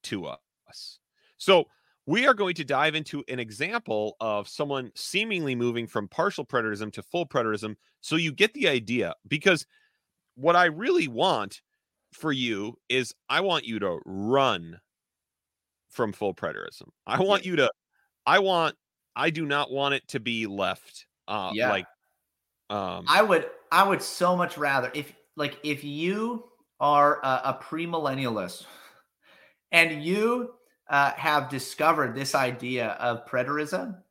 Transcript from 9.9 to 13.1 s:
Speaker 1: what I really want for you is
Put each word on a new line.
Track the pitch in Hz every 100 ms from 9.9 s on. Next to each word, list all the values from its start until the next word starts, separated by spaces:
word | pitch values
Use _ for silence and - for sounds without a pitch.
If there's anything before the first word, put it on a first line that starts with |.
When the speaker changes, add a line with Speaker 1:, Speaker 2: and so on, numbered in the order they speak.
| _ _ _ _
Speaker 1:
what | - 147
I | 175
really | 175 156 254 359 147
want | 117 180 131 101 - _ _ _ _ _
for | - 156
you | 135 120 101 107 117 _
is | 127 120